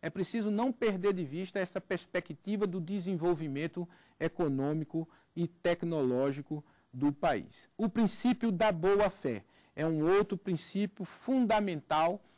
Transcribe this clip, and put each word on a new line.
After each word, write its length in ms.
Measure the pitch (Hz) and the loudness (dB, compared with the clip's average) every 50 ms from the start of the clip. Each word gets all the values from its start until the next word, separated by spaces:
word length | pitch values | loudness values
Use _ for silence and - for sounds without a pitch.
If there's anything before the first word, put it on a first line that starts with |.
é 80 | - 165 | -10 -8
preciso 420 | - 196 185 - - 233 208 214 | -4 -4 -6 -4 -4 -4 -2 0
não 220 | 208 208 240 269 | 0 0 0 0
perder 400 | 240 - 240 220 196 185 175 202 | -2 0 0 0 0 2 0 0
de 100 | 190 180 | 0 0
vista 360 | 170 135 139 170 190 185 - 202 | -2 -4 -6 -6 -8 -6 -4 -4
essa 200 | 185 175 - 190 | -4 -4 -6 -8
perspectiva 880 | - - 185 170 - - - 180 170 - 156 - - 202 214 202 214 | -4 -4 -4 -4 -4 -4 -4 -4 -4 -4 -12 -10 -6 -4 -2 0 0
do 140 | 196 175 190 | 0 -2 -4
desenvolvimento 1080 | 165 160 202 208 170 185 196 160 160 175 175 147 160 151 135 139 156 170 - 175 175 170 - - - _ _ - | -4 -4 -4 -4 -2 -2 -2 0 2 2 2 2 0 -4 -4 -4 -4 -4 -4 -6 -8 -8 -10 -20 -20 _ _ -4
econômico 880 | 160 165 - - 175 147 135 135 135 143 156 160 156 - - 165 160 - - - _ _ - | -4 -4 0 0 0 0 2 0 0 0 0 -2 -4 -4 -4 -6 -6 -6 -10 -20 _ _ -4
e 100 | 170 170 | -4 -4
tecnológico 1200 | 165 - _ - 175 170 170 - 170 170 156 135 127 123 123 135 139 135 143 143 - 160 147 - _ _ _ _ _ | -4 -4 _ -2 -2 0 0 -2 -2 0 2 2 2 2 2 2 0 0 -4 -6 -8 -8 -8 -10 _ _ _ _ _
do 220 | - 123 143 147 | -6 0 0 0
país. 560 | 143 - - 165 135 101 - - - - - _ _ | 0 2 0 0 0 0 -4 -8 -16 -20 -20 _ _
O 100 | - 214 | -4 -4
princípio 640 | 214 - 233 226 190 - - - 247 247 - - 233 | -2 2 2 2 2 2 2 2 2 2 2 0 -2
da 220 | 190 170 220 214 | 0 2 2 2
boa-fé 720 | 190 160 160 190 202 202 208 190 - - - 139 117 101 - _ _ _ _ _ - | 2 2 2 4 4 4 4 2 0 -2 -4 -4 -4 -4 -8 _ _ _ _ _ -8
é 100 | - 156 | -4 -2
um 160 | 165 160 156 | 0 0 2
outro 360 | 151 165 190 202 208 196 202 175 | 4 4 4 4 4 2 -2 -6
princípio 640 | - 196 180 156 - - - 196 208 196 - - 190 | -4 -4 -4 -4 -4 -4 -4 -2 -2 -4 -4 -8 -12
fundamental 1160 | - - - - - 269 262 247 208 220 214 208 196 170 151 - - 156 156 160 170 185 208 _ _ _ | -12 -12 -10 -4 0 2 2 4 4 4 2 2 0 -4 -4 -4 -2 2 2 2 2 0 -2 _ _ _